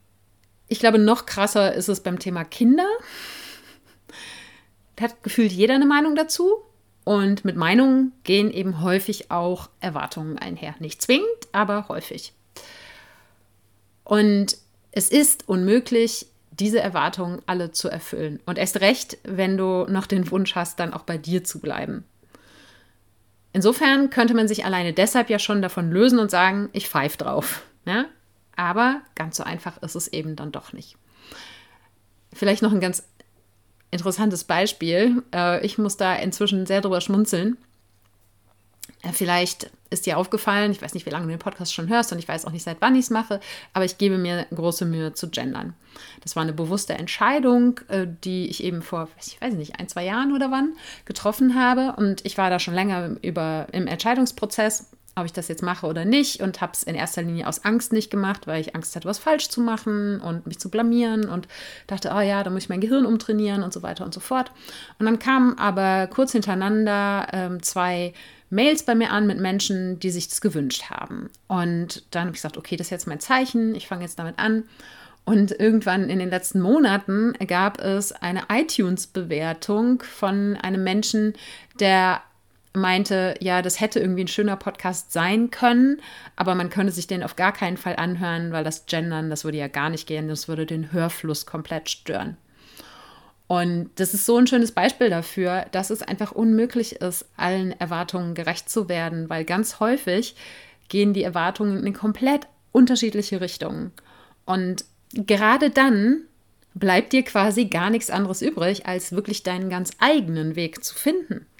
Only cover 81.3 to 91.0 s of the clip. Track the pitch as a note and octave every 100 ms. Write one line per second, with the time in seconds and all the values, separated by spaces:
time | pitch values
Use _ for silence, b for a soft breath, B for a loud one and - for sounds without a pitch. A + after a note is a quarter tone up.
81.3 | G#3+ B B B - G3 F#3+ F#3 F3+ -
82.3 | _ _ _ _ F#3+ F#3 F#3 G3 F#3+ F#3
83.3 | - F3+ F3+ F3+ - A3 A#3+ F#3 F3+ F#3
84.3 | - G#3 F#3+ - - F#3 E3+ - E3+ E3+
85.3 | G#3+ A#3+ - B3 A#3+ C4 C#4+ B B B
86.3 | - F#3 F3+ F3 G3 F#3+ F3 E3 F#3 -
87.3 | - F#3 G#3 F#3 F3+ - F3 E3+ F3 F3
88.3 | E3 E3+ E3 D#3 D#3 - E3 E3+ D#3+ D#3+
89.3 | D3+ D#3 D3+ C#3+ C#3+ D3+ D#3+ - D#3 D#3
90.3 | D3+ - D#3+ D#3+ E3 D3+ F3